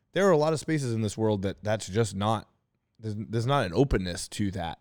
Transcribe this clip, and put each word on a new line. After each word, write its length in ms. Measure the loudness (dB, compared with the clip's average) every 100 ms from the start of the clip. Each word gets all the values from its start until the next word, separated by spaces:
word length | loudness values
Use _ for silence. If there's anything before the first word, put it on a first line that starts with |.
| _
there 140 | 2 4
are 60 |
a 40 | 4
lot 160 | 4
of 80 | 0
spaces 320 | 0 -2 0
in 100 | 0
this 140 | -2 0
world 260 | 0 2
that 200 | -2 -4
that's 260 | -2 -2 0
just 280 | 0 0 0
not, 320 | 0 0 -4 _ _ _ _ -12
there's, 160 | -8 -8
there's 300 | -4 -2 0
not 180 | 0
an 80 | 2
openness 560 | 2 2 2 -2 -6 -8
to 220 | -4 -2
that. 280 | -2 -6 -8